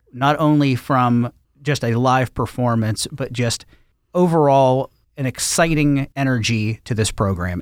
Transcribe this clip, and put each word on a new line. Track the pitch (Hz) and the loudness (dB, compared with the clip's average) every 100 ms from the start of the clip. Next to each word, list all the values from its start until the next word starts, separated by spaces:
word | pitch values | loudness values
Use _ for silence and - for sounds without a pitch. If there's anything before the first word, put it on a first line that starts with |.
| _ | _
not | 123 139 151 | -2 0 2
only | 151 151 139 123 | 2 2 2 0
from | - 131 123 120 120 - _ _ | 0 0 2 2 -2 -6 _ _
just | 143 143 | -4 -2
a | 117 117 | 0 0
live | 127 131 127 | 2 2 0
performance, | - 117 - 120 113 110 104 - | -4 -6 -2 -2 0 -2 -4 -6
but | 143 131 | -8 -8
just | 123 117 - - _ _ _ _ | -4 -4 -4 -10 _ _ _ _
overall | 180 180 165 143 139 131 131 127 _ _ - | 0 2 4 4 4 4 2 -2 _ _ -8
an | 131 | -6
exciting | - - - 170 151 147 139 139 139 | -4 -4 0 2 2 2 0 -2 -4
energy | 135 123 107 113 107 113 | -2 0 0 -2 -2 -4
to | - | -4
this | 110 107 | -2 -2
program. | - 101 87 90 90 | 0 -2 -2 -4 -6